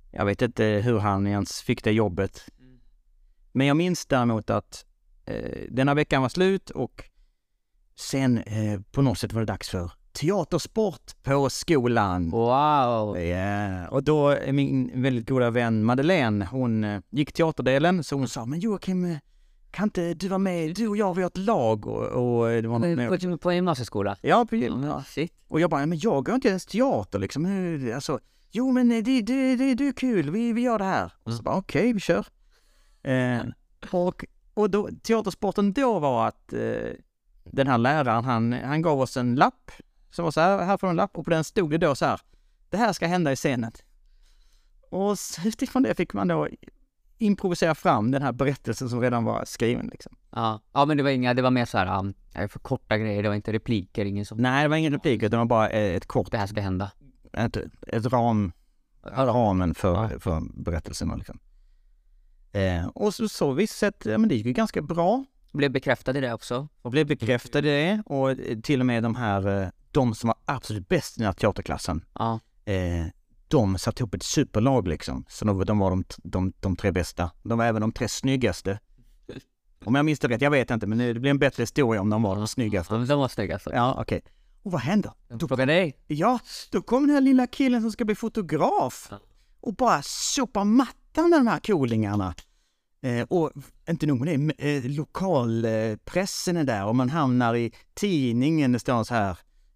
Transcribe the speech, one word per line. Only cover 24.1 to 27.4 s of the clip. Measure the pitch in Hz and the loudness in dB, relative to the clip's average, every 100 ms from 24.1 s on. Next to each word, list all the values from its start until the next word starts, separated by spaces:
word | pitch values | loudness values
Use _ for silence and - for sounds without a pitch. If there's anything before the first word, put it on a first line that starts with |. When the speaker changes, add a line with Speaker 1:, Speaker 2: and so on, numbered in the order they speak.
| 98 | -2
Speaker 1:
Ja, | 127 196 233 | 2 2 2
på | 226 | 0
gym-, | 120 | -2
Speaker 2:
Mm, | 95 143 | -2 -4
Speaker 1:
ja. | - | -6
Speaker 2:
shit. | 139 - 165 _ - | -8 -6 -8 _ -4
Speaker 1:
Och | 160 | 0
jag | 170 | 2
bara, | 151 147 | 2 -2
"Men | 170 | 0
jag | 220 139 | 0 0
går | 139 | 0
inte | 247 254 | 0 2
ens | 185 - | 0 -2
teater, | 202 269 147 98 101 | 0 2 0 -2 -4
liksom. | 98 139 | -4 -2